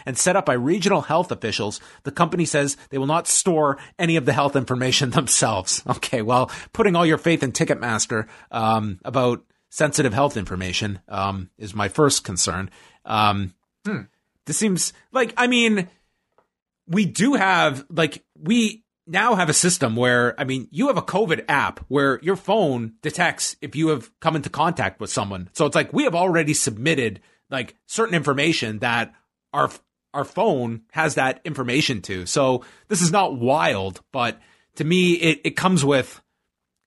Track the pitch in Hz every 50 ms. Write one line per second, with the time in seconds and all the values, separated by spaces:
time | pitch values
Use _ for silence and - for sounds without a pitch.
0 | - 135 127 - - 185 180 196 180 151 127 123 120 143 185 214 165 196 196 156
1 | - - 151 170 170 - 117 - - 107 98 - 107 104 - - - - - -
2 | _ 143 - - 170 160 185 180 165 - - 147 143 139 - - - - - 135
3 | 135 139 156 170 165 - - - - 190 165 156 151 143 139 - - - - -
4 | 170 165 165 160 123 143 123 147 143 139 - 139 120 - 127 123 127 131 123 -
5 | 139 123 - 160 131 - - - 139 117 110 95 92 - - - - - 127 -
6 | - - - 117 107 113 123 123 127 - - - - - - - 220 202 170 170
7 | 175 160 156 151 - 170 165 156 143 127 110 - - - 139 - - 120 110 104
8 | - - 123 110 107 - - - - _ - 117 113 113 117 113 107 104 95 -
9 | - 131 113 135 123 123 120 - - _ _ _ _ _ - - 156 143 - -
10 | 139 123 98 131 143 143 - 113 90 - 92 92 92 90 87 - 110 101 98 92
11 | - - 104 98 98 98 98 95 90 - _ _ 107 101 101 104 101 101 - -
12 | 151 139 - - - - 95 87 - 98 82 90 98 101 - - - - _ _
13 | _ - 110 107 107 104 101 101 98 95 - _ _ _ _ _ _ 208 208 127
14 | 95 - _ _ _ _ _ _ _ - - - 214 214 185 151 - - - _
15 | _ _ - 262 247 220 - 240 247 247 254 240 233 226 214 196 175 - _ _
16 | _ _ _ _ _ _ _ _ _ _ _ _ _ _ _ _ _ - 165 214
17 | 208 151 - - 202 277 285 220 190 190 185 170 160 151 135 135 - - 170 165
18 | 160 147 - - - _ _ 151 151 165 233 240 226 208 - - _ _ _ _
19 | _ 170 160 190 220 247 220 185 175 151 139 - - 180 175 - 135 117 110 120
20 | 123 123 123 123 120 120 - - 139 127 131 131 110 - - 156 262 285 233 165
21 | - - 175 196 220 165 156 110 - - 147 135 110 90 - - - - 131 143
22 | 139 139 131 - 151 170 196 180 - 185 202 226 185 147 127 120 113 113 - _
23 | - 151 - 175 175 156 - - - - - - - 135 - 156 160 160 156 131
24 | - - _ _ - 165 160 151 - - - 143 156 160 - - 104 95 - -
25 | 107 - - 127 104 98 98 92 90 - - - 151 143 139 160 135 - 143 151
26 | 302 247 165 170 180 190 165 165 156 147 143 - - 135 107 104 127 160 165 143
27 | 120 107 92 - - _ _ _ _ _ 135 131 113 - - _ _ - - 214
28 | 226 220 175 165 131 147 135 139 147 165 160 - 120 110 107 104 127 117 117 117
29 | 113 - - _ _ _ _ _ _ _ - 143 139 - - - _ _ _ _
30 | _ _ - 143 - - - 180 214 220 160 127 120 117 113 110 - _ - 160
31 | 160 156 - 151 135 131 131 - _ 170 143 135 123 120 120 147 - - 127 98
32 | 90 - 98 92 90 92 - 151 135 131 127 - - - - _ _ _ 214 160
33 | 175 156 180 202 190 - 139 120 117 127 139 160 170 165 120 98 95 95 90 -
34 | - _ - 131 120 117 110 - _ _ _ _ _ _ _ - 147 156 175 185
35 | 180 175 170 170 165 160 151 - - 165 - - 175 185 185 165 139 139 143 131
36 | 123 - - - _ _ _ _ _ _ _ _ _ _ _ _ _